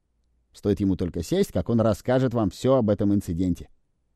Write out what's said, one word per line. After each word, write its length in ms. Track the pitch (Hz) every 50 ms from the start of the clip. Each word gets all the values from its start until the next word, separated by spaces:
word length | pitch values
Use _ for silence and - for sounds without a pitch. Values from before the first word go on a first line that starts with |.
| _ _ _ _ _ _ _ _ _ _
Стоит 280 | _ - - 101 98 92
ему 160 | 101 95 92
только 260 | - 98 85 - 87
сесть, 300 | 87 - 160 190 202 -
как 160 | - 92 90 -
он 120 | 117 113
расскажет 540 | 107 113 101 - - - 123 131 135 127 113
вам 160 | 120 107 92
всё 240 | - - - 123 135
об 160 | 131 110 104
этом 240 | 101 - 101 101 101
инциденте. 540 | 101 - - 85 82 95 92 - - - - - _ _ _ _ _ _ _ _